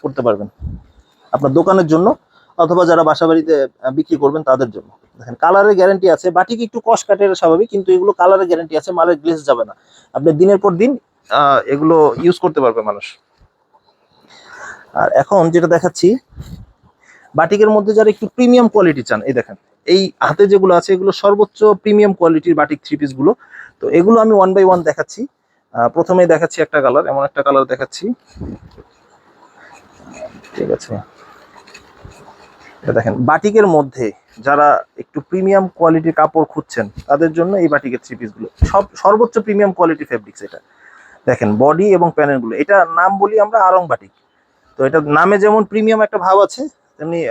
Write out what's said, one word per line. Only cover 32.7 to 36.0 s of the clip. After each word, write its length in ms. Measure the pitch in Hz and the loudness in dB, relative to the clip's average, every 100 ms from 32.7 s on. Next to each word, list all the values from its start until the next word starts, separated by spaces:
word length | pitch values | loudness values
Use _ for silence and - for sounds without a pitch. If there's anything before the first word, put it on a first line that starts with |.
| - | -12
এটা 100 | - - | -6 -4
দেখেন 160 | 110 107 127 | -4 -2 0
বাটিকের 380 | 160 208 214 208 156 | 0 0 2 2 2
মধ্যে 300 | 139 131 113 - _ - | -2 -4 -8 -8 _ -10
যারা 280 | 110 143 147 131 - - | -2 2 2 2 -2 -16
একটু 160 | - 151 139 | -16 -14 -8
প্রিমিয়াম 360 | 185 190 196 190 - | -4 0 0 0 0
কোয়ালিটির 380 | 165 160 | 0 0